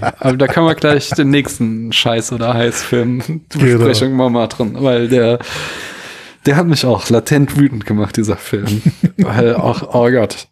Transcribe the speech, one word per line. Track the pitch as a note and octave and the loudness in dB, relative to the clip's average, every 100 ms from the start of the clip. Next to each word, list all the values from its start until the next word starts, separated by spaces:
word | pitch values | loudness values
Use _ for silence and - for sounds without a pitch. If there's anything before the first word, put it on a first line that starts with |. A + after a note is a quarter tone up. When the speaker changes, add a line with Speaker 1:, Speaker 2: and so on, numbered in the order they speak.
| A#2 - | -6 -2
Speaker 1:
Aber | C3+ B2+ | -2 2
da | C3+ | 0
können | - D#3+ | 2 2
wir | D#3 | 2
gleich | D3+ D3 - | 2 0 0
den | - C#3 | 0 2
nächsten | C#3+ C#3 - A2+ A2+ A#2 | 2 0 -2 -4 -4 -4
Scheiß- | A2 B2 A#2 A2 | -2 0 0 -2
oder | A#2+ A#2 A#2+ | -4 -2 0
Heiß-Film-Besprechung | A#2 A#2 - B2 A#2+ B2 B2+ D#3+ - D3+ C3+ A#2+ A#2 A#2 C3 | 0 -2 -2 0 0 -2 -4 -8 -8 0 2 4 4 2 0
Speaker 2:
Genau. | C3 B2+ | 0 0
Speaker 1:
mal | A#2+ A2+ | 0 -2
machen, | - A2+ A#2+ | -4 -6 -2
weil | C3+ A#2+ A#2 | 0 0 2
der, | B2+ A#2 A#2+ - - - - - - - - - - - | 2 2 0 -4 -10 -10 -12 -14 -16 -18 -20 -20 -6 0
der | C#3+ | 2
hat | F3 | 2
mich | D3 C3 | 2 2
auch | G#2 - | 0 2
latent | A#2 - D3 C#3 G#2+ | 0 2 2 2 4
wütend | C#3+ A#2+ - | 2 0 -4
gemacht, | G#2+ G2+ - | -2 -2 -2
dieser | G#2+ G2+ | -2 -4
Film. | - G#2 G#2 G#2 - - | -4 -6 -2 -2 0 0
Speaker 2:
<laughs> | F3+ - | 0 0
Speaker 1:
Weil | F#3 G#2+ A#2 A#2 | 0 2 2 2
auch, | A#2+ A#2+ - | 0 -2 -2
oh | B2 A#2+ | 0 2
Gott, | B2+ G#2+ - - | 2 0 -4 -16